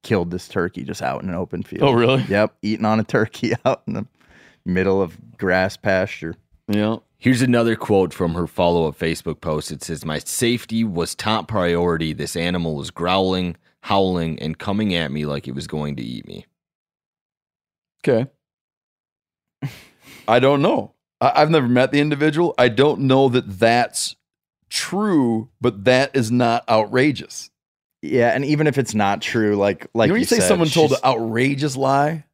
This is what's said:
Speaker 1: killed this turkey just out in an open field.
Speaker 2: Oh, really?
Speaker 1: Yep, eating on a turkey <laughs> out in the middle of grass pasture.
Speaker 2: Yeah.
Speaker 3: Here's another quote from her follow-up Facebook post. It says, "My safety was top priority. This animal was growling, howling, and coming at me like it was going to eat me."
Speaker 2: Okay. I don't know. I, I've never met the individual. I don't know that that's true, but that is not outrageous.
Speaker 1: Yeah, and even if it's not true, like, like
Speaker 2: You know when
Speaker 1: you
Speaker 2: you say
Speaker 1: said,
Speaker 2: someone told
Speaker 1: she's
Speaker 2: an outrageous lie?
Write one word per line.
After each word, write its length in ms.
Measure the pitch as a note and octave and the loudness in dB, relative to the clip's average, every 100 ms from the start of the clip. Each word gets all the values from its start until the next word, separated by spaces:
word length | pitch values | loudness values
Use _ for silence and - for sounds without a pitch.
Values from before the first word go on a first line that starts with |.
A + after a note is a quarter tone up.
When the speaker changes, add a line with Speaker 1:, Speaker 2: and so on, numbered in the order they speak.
Speaker 1:
killed 280 | - G#2 F2 | 0 -2 -2
this 160 | F2+ - | -8 -6
turkey 340 | G2+ F2 - | -4 -4 -6
just 180 | C2+ F2 | -12 -6
out 200 | D2+ - | -6 -4
in 60 | F#2+ | -6
an 60 | |
open 280 | F2 F2+ F2 | -6 -6 -8
field. 200 | - - | -10 0
Speaker 2:
Oh, 100 | C#3+ | 2
really? 300 | A#2+ A#2+ C3+ | 4 4 2
Speaker 1:
Yep, 300 | G2+ G2+ G#2+ _ | 2 0 0 _
eating 220 | G#2 G#2+ | -6 -2
on 160 | G#2+ A2 | 0 0
a 40 | |
turkey 500 | G#2+ B2 A2+ - A#2+ - | 0 0 0 -2 -4 0
<laughs> 60 | |
out 180 | C3 B2+ - | -2 -2 -6
in 80 | |
the 120 | - - _ _ - - _ F2+ | -8 -10 _ _ -20 -20 _ -4
middle 340 | F2+ F#2+ F#2+ | 0 2 0
of 160 | F2+ - - - | -2 -6 -20 -6
grass 380 | F#2+ F2+ F#2+ - | 0 2 0 -2
pasture. 580 | G#2 F#2+ F#2+ - E2 D2+ _ _ - | 0 0 -2 -6 -12 -12 _ _ -4
Speaker 2:
Yeah. 280 | G#2 G#2+ A2+ _ _ | 0 0 -4 _ _
Speaker 3:
Here's 220 | B2+ B2 | 0 2
another 320 | B2+ A#2+ A#2 | 2 2 2
quote 400 | A2 - G2+ F2+ | -2 2 2 2
from 200 | - F2 | -2 -4
her 120 | E2 E2+ | -2 -6
follow-up 500 | - F2 F2 D#2 - | 0 2 2 0 -2
Facebook 440 | E2+ E2 E2 D#2 | -4 -4 -8 -8
post. 320 | D#2 D2+ - | -6 -6 -6
It 100 | D2+ | -12
says, 220 | - D#2+ | -10 -10
"My 160 | E2 D2+ | -6 -8
safety 640 | - - A#2+ A#2+ - A2+ | -6 -2 0 0 -4 -4
was 320 | A2+ E2+ E2 - | -2 -2 -6 -4
top 320 | G#2+ A2 D#2 | -2 -2 -2
priority. 640 | G#2+ F2 E2+ F2 E2 D#2+ | -2 0 0 0 -2 -4
This 240 | D2+ C#2+ F2 | -6 -8 -4
animal 400 | F2 F2+ E2 D2 | -4 -2 -4 -6
was 160 | - | -10
growling, 640 | - E2+ F#2+ F#2 F#2 F2+ E2 _ _ | -6 -2 0 0 -2 -4 -8 _ _
howling, 580 | - G2 F#2+ F2+ E2 D#2 | -2 2 2 0 -2 -4
and 160 | D#2 D#2+ | -8 -6
coming 380 | - G2+ G#2+ | -6 -4 -2
at 160 | F2 D2+ | -2 -2
me 160 | D2 D2 | -4 -6
like 220 | C#2+ B1+ | -6 -8
it 60 | |
was 120 | B1+ - | -12 -8
going 300 | D#2 D2 C2+ | -8 -6 -8
to 60 | |
eat 240 | A#1 A1+ G1+ | -10 -12 -14
me." 180 | G1+ _ _ _ _ _ _ _ _ _ _ _ _ _ _ _ _ - | -20 _ _ _ _ _ _ _ _ _ _ _ _ _ _ _ _ 0
Speaker 2:
Okay. 240 | A2+ C3 _ _ _ _ _ _ _ _ _ _ _ _ _ C#3 - - _ - - - | 0 0 _ _ _ _ _ _ _ _ _ _ _ _ _ -14 -14 -20 _ -20 -10 2
I 120 | A#2+ | 4
don't 240 | C3+ C#3+ | 4 4
know. 300 | E3 - G#2 _ _ _ | 2 0 -4 _ _ _
I, 120 | B2+ - | 0 4
I've 140 | D#3 | 4
never 160 | E3 B2 | 4 4
met 220 | B2 C3 | 2 4
the 100 | C#3+ | 2
individual. 540 | D3 C#3+ D3+ D3 F3 - | 0 0 0 2 0 2
I 100 | B2 | 2
don't 320 | A2 D3 B2+ | 4 2 2
know 280 | C3+ C3 C3+ | 2 4 4
that 280 | B2 A2 F#2+ | 2 -4 0
that's 560 | A2+ A#2+ A#2 - - - _ _ _ _ _ | 2 2 0 -4 -8 -10 _ _ _ _ _
true, 800 | - - F#3 G#3 E3 B2 A2+ A2+ _ | -8 -4 -2 2 2 2 -2 -6 _
but 240 | B2 G2+ | -2 0
that 300 | G2 B2+ C3+ | 2 4 2
is 160 | C#3 A2 | 0 0
not 380 | B2 A#2 A#2 - | 2 2 0 2
outrageous. 840 | A2 G#2 B2+ D3 G#2 - - - _ _ _ _ _ | 2 2 2 2 0 -12 -16 -18 _ _ _ _ _
Speaker 1:
Yeah, 260 | C#2+ B2+ A#2 | -2 2 2
and 160 | - | 2
even 220 | C#3+ D3 D3+ | 0 2 2
if 100 | C3 | 0
it's 160 | A#2+ | -2
not 260 | G#2 G2 G2+ | 0 0 0
true, 360 | - A#2+ G#2+ G#2 | -2 0 2 2
like, 320 | G2+ F#2+ - | 2 0 -6
like 120 | A2+ A2+ | 2 2
Speaker 2:
You 40 | |
know 20 | |
when 60 | G#3+ | 2
Speaker 1:
you 20 | |
Speaker 2:
you 40 | B3+ | 2
say 120 | A#3 | 2
Speaker 1:
said, 80 | F3+ | 4
Speaker 2:
someone 200 | F3+ D#3+ | 2 2
told 220 | D#3+ D3+ | 4 2
Speaker 1:
she's 80 | - | 2
Speaker 2:
an 40 | |
outrageous 720 | C3 A#2+ A2+ A2+ C3 C#3 D3 C3 | 0 0 -2 0 0 0 -4 -2
lie? 480 | C3+ C#3 D3 D#3+ - | 0 2 0 -4 -12